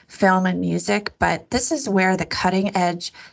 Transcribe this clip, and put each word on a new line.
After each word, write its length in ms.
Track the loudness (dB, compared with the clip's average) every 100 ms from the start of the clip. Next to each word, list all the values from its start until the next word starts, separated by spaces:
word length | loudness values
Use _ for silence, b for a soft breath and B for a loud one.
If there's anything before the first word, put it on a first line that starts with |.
| B
film 380 | 0 4 4 2
and 140 | 0
music, 540 | -2 -2 -2 -2 -4 -2
but 320 | -2 -2 -2
this 200 | -4 -2
is 160 | -4 0
where 300 | 2 2 0
the 80 | -2
cutting 500 | -2 0 0 0 0
edge 380 | 0 -2 -8 B B